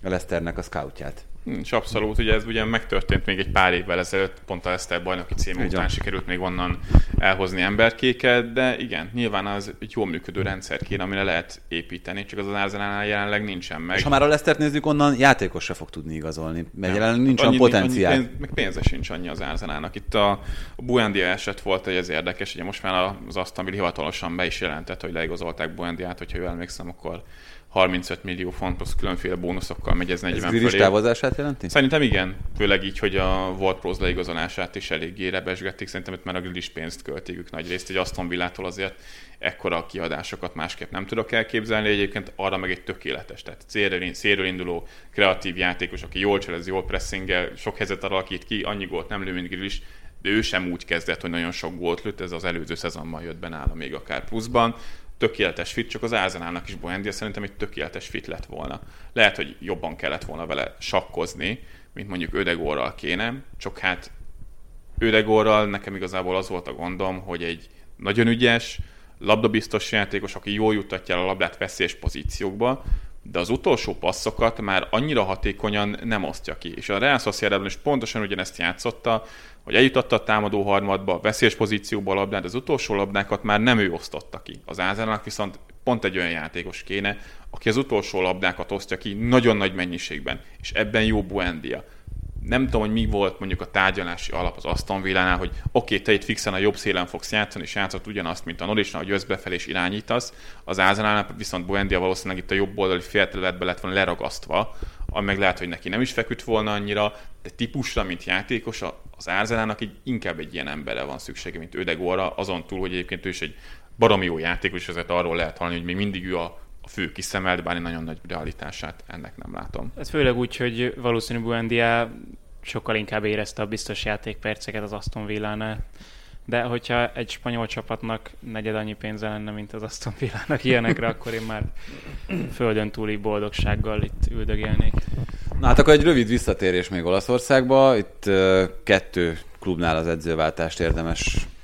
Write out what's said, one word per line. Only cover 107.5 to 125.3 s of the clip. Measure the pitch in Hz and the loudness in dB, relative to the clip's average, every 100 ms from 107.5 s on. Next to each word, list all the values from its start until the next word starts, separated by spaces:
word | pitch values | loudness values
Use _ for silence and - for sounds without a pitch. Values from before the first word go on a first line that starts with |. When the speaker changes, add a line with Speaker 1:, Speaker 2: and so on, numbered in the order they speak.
| - 117 143 120 - | -6 -4 -2 -2 -2
Speaker 2:
mint | 95 85 | -2 -4
játékos, | - 92 104 117 113 110 | 2 0 2 -2 -2 -6
a, | 85 - - - | -6 -8 -16 -14
az | - | -2
Arsenalnak | 92 107 117 110 104 | 0 2 2 0 -2
egy, | 107 - | -6 -8
inkább | - 120 95 80 | -4 -4 -4 -6
egy | 78 | -6
ilyen | 82 69 | -6 -6
emberre | 76 69 57 | -6 -4 -4
van | 69 69 | -4 -8
szüksége, | - - 90 85 | -10 -10 -10 -10
mint | 82 - | -8 -6
Ödegorra, | 87 80 90 92 92 - | -2 -2 0 0 0 -2
azon | 98 90 82 | -2 -4 -4
túl, | 95 | -6
hogy | 95 | -4
egyébként | 90 87 90 98 | -4 -4 -6 -6
ő | |
is | 87 | -6
egy | 78 - - - - - | -8 -8 -16 -18 -18 0
baromi | 113 101 92 | 2 4 0
jó | 80 | -2
játékos, | 82 87 95 87 90 | -2 -2 -4 -4 -8
ezért | 85 85 | -8 -2
arról | 87 85 85 | -2 0 -2
lehet | 80 - | -4 -4
hallani, | 87 87 | -6 -4
hogy | 87 | -6
még | 92 | -4
mindig | 104 95 90 | -4 -4 -4
ő | 90 | -4
a, | 85 - - - | -4 -10 -16 -16
a | - | -14
fő | - 87 | -6 -6
kiszemelt, | - - 98 92 90 | -6 -6 -2 0 0
bár | 85 87 | -2 -4
én | |
nagyon | 85 85 | -4 -6
nagy | 80 80 - | -8 -10 -8
realitását | 85 78 - 73 - 78 - - | -8 -8 -8 -12 -10 -10 -12 -14
ennek | 85 67 - | -14 -14 -14
nem | - | -12
látom. | 50 - - - - | -10 -8 -6 -6 -8
Speaker 3:
Ez | 143 | -4
főleg | 156 131 120 | 2 4 4
úgy, | 123 - | -2 -2
hogy | 123 113 123 - | -4 -2 -4 -2
valószínű | 120 117 - 117 | 0 0 0 -4
Buendia | 113 117 113 117 117 117 117 - - - - - | -2 -2 0 2 4 4 0 -6 -16 -18 -18 -16
sokkal | - 117 - 110 | -8 -8 -2 -2
inkább | 104 107 104 | 0 -2 0
érezte | 107 104 - | -2 -2 -4
a | 107 | -4
biztos | 107 - 104 110 | -4 -6 -4 -2
játékperceket | 104 - 104 107 107 - 107 | -4 -4 -6 -6 -6 -6 -6
az | 104 | -6
Aston | 101 - 117 | -6 -6 -6
Villánál. | 104 | -4